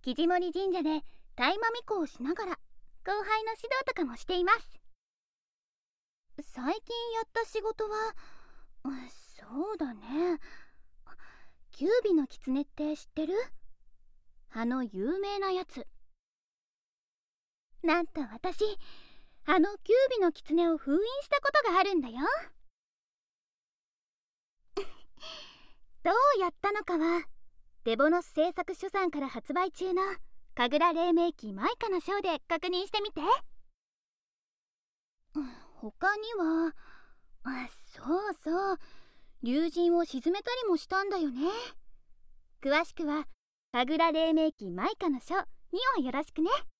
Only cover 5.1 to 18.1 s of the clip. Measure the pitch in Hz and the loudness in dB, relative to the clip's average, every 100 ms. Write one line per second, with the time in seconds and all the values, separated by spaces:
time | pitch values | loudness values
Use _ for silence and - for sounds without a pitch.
5.1 | _ _ _ _ _ _ _ _ _ _ | _ _ _ _ _ _ _ _ _ _
6.1 | _ _ - - - 254 415 - 466 466 | _ _ -12 -10 -6 -4 -4 -6 -6 -4
7.1 | 453 453 453 453 440 427 440 427 427 440 | -4 -2 -4 -2 -4 -4 -4 -4 -2 -4
8.1 | - - - - - - - 269 262 254 | -6 -12 -16 -18 -20 -18 -10 -8 -8 -10
9.1 | - - - - 247 381 392 285 214 208 | -16 -16 -18 -10 -4 -4 -2 -4 -6 -6
10.1 | 294 359 320 - - - - - - - | 0 0 0 -4 -12 -16 -20 -20 -20 -16
11.1 | - - - - - - - 311 480 440 | -14 -14 -16 -20 -18 -20 -4 2 4 4
12.1 | 330 269 - - 262 285 - 302 302 - | 2 2 -6 -2 -2 -2 -4 -4 -4 -6
13.1 | - 311 403 508 - - - - - - | -4 -2 -2 -4 -8 -12 -16 -20 -20 -20
14.1 | - - - - 226 233 262 240 185 220 | -20 -20 -20 -12 -4 -2 0 -2 -2 -2
15.1 | 381 403 403 392 370 - 269 - - - | 0 -2 -2 -2 -2 -4 -10 -12 -16 -20
16.1 | _ _ _ _ _ _ _ _ _ _ | _ _ _ _ _ _ _ _ _ _
17.1 | _ _ _ _ _ _ - 330 339 330 | _ _ _ _ _ _ -2 2 2 2